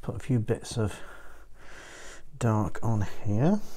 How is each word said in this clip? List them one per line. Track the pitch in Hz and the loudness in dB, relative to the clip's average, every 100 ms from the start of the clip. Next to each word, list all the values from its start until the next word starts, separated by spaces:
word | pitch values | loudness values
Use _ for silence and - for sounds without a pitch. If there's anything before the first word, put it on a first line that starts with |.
put | - - | -6 -6
a | |
few | - 123 | 0 2
bits | 107 113 - - | 2 -2 -2 -2
of | 104 - - - - - - - - - - - - - - - | -2 -2 -10 -10 -10 -12 -12 -12 -12 -12 -14 -14 -12 -10 -12 0
dark | 120 110 90 - | 2 4 2 2
on | - 110 92 - | 4 4 2 2
here. | 104 104 147 208 - | 2 4 6 4 2